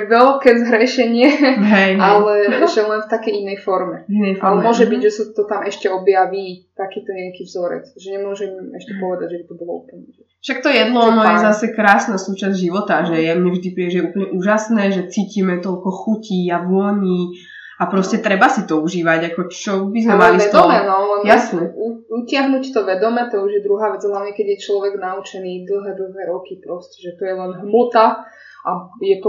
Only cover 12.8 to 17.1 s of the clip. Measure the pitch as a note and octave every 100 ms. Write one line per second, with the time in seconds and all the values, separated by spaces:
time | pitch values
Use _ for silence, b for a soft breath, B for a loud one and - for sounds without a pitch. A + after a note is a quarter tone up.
12.8 | G#3 D#3 E3+ E3 D#3+ F3 F3+ F3+ F3+ F3+
13.8 | F3+ F3+ E3 G3 F#3+ F#3 F#3+ G#3+ A3 A3
14.8 | G3 F#3 F3+ G#3+ F#3+ G3+ F#3 F3 F#3+ F3+
15.8 | G3 - A3 G#3+ - F#3 F3 E3+ F#3 F#3+
16.8 | G3+ G3+ F#3